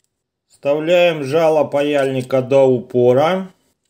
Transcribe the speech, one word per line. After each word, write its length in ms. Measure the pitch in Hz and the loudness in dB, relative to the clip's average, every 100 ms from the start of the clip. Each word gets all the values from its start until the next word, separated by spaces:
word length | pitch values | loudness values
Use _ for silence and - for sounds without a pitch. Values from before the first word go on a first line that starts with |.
| _ _ _ _ _ | _ _ _ _ _
вставляем 760 | _ 143 151 156 175 175 156 | _ -4 -2 0 2 2 0
жало 400 | 131 160 160 151 | -4 0 2 0
паяльника 800 | 139 143 147 143 135 131 131 135 | 0 -2 -2 -2 -2 -4 -4 -4
до 220 | 120 139 | 0 2
упора, 840 | 131 123 - 123 123 127 160 190 190 _ _ _ | 2 0 -2 0 2 2 0 -2 -8 _ _ _